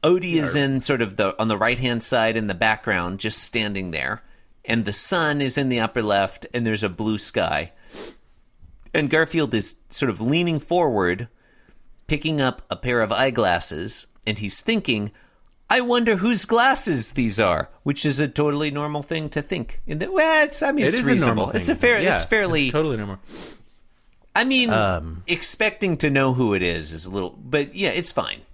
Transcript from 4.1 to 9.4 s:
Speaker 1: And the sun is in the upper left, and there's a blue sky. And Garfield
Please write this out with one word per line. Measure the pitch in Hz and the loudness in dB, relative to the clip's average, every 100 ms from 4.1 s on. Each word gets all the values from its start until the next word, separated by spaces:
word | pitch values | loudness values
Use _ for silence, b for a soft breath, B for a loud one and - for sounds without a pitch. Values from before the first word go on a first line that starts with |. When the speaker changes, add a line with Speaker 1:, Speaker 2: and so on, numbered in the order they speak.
| 117 b b b b | -6 b b b b
Speaker 1:
And | - 117 | -4 -2
the | - | -2
sun | - - 185 156 147 | -2 0 0 0 0
is | 135 127 | 0 0
in | 135 | 0
the | 123 | 0
upper | 113 - | 0 -2
left, | 107 98 98 - - | 2 2 2 -4 -8
and | 123 | -4
there's | 117 107 | -2 0
a | 104 | -2
blue | 87 107 107 | -2 -2 -2
sky. | - - 85 76 85 - B B B B B B _ _ - - - | -2 -2 -2 -2 -6 -14 B B B B B B _ _ -20 -20 -6
And | - 143 | -2 0
Garfield | 156 160 165 | 0 0 0